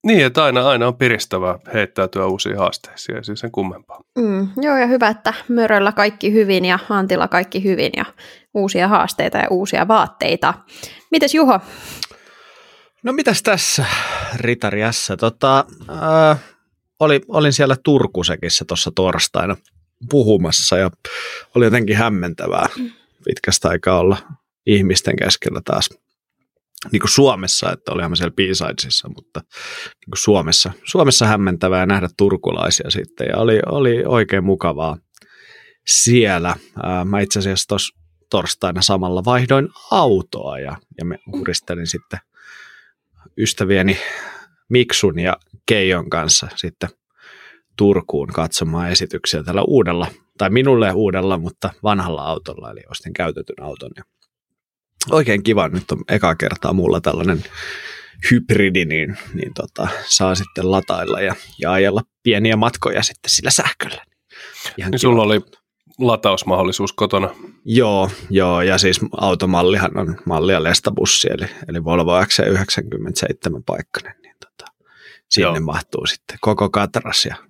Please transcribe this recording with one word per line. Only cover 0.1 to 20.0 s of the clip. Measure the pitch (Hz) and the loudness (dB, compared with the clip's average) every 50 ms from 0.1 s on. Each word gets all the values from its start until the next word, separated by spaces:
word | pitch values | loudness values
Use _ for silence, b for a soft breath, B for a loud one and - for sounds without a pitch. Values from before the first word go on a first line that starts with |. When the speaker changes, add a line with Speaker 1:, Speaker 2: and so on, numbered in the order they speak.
| 226 185 139 | 6 6 6
Speaker 1:
että | 127 123 156 156 | 4 4 2 2
aina, | 139 123 123 127 139 | 4 4 4 4 4
aina | 135 120 117 | 4 4 2
on | 123 123 | 0 2
piristävää | 123 131 123 113 101 - _ - 92 92 92 90 87 _ - - | 2 2 2 2 0 -2 _ -4 -2 -2 -2 -4 -4 _ -4 -2
heittäytyä | 110 101 - _ - 95 92 - 98 95 | -2 -2 0 _ -2 -2 -2 -2 -2 0
uusiin | 95 92 98 - 104 101 | 0 -2 -2 -4 -4 -2
haasteisiin, | 101 92 - - - - - - - - - - | 0 0 0 -2 -4 -16 -18 -20 -14 -12 -10 -10
ei | 117 113 | -10 -10
siis | 104 104 - | -10 -10 -10
sen | - 113 | -10 -6
kummempaa. | - - 95 92 90 - _ _ - - _ _ _ | -4 -4 -4 -4 -8 -12 _ _ -20 -20 _ _ _
Speaker 2:
Mm, | 254 233 214 196 190 196 190 196 262 | -2 0 0 0 -2 -2 -4 -4 -2
joo, | 277 302 285 | 0 0 2
ja | 269 240 | 2 2
hyvä, | 240 254 247 240 | 2 2 4 2
että | 208 220 220 _ 220 214 - - | 2 0 0 _ -4 -4 -4 -6
Möröllä | - 240 233 226 220 220 202 196 202 | -2 0 2 2 4 4 4 2 2
kaikki | 214 - 208 208 208 - - 208 208 | 2 2 0 0 0 -2 -2 2 4
hyvin | 220 214 196 196 185 185 | 4 4 4 2 2 4
ja | 180 180 185 - - | 2 0 0 0 -2
Antilla | 208 202 190 185 185 170 170 | -2 -2 0 0 0 0 0
kaikki | - - 180 190 - - 190 190 | 0 0 0 0 -2 -6 -2 0
hyvin | 196 185 - - - - | 0 0 0 0 -2 -2
ja | - - - _ B B B B B B B _ | -4 -6 -8 _ B B B B B B B _
uusia | 214 196 196 196 - 180 | -2 -2 0 0 0 2
haasteita | 196 208 185 165 185 - - - - - | 4 4 2 2 0 -2 -4 -4 -2 0
ja | 208 - - | 0 0 0
uusia | 190 180 196 196 - 202 175 | 0 0 0 0 0 0 2
vaatteita. | 190 220 214 - - - _ - - - - - 151 175 - B B B B B B B B B B | 4 4 2 2 0 -2 _ -2 -2 0 0 0 -2 -2 -2 B B B B B B B B B B
Mites | 320 320 - 285 294 | 0 2 2 4 4
Juho? | 311 302 262 233 185 B B B B B B B B B B B B B B B B B B B B B B B B B B B _ - | 4 4 4 4 2 B B B B B B B B B B B B B B B B B B B B B B B B B B B _ -6
Speaker 3:
No | 240 262 | -4 -2
mitäs | 302 285 240 196 - - | 0 0 0 0 2 2
tässä, | 226 202 165 - - - - 127 B B B B B B B B B B | 0 0 2 0 -2 0 0 -2 B B B B B B B B B B
Ritari | 117 120 117 120 120 - 104 95 104 107 113 | -4 -2 -2 -2 0 -2 -4 -2 0 -2 -2
S? | 113 - - - 98 - | -2 -4 -4 -6 -4 -2
Tota, | - 113 110 _ - 135 135 135 135 - - - - - - 160 160 160 160 160 156 156 | -2 -2 0 _ 2 4 4 4 2 0 -8 -20 -18 -14 -10 -6 -2 2 4 6 6 6
äh, | 151 131 B B B B B B _ _ _ _ _ _ | 4 2 B B B B B B _ _ _ _ _ _
oli, | 156 151 143 139 - | 2 4 4 2 0
olin | - 220 160 151 147 131 | 0 0 2 2 4 4
siellä | - 143 131 135 127 _ | 2 2 2 2 0 _
Turkusekissa | 156 143 131 117 - - 90 85 85 82 78 82 85 - - 82 | 2 4 4 2 0 -2 -4 -2 -2 -4 -4 -2 -2 -2 -2 -2
tossa | - 87 - - 85 82 | -4 -4 -4 -4 -2 0
torstaina | - 92 92 87 85 - - - - 87 95 98 - _ _ _ _ _ _ _ _ | 0 0 2 0 0 -4 -2 -2 -2 -2 -2 -4 -6 _ _ _ _ _ _ _ _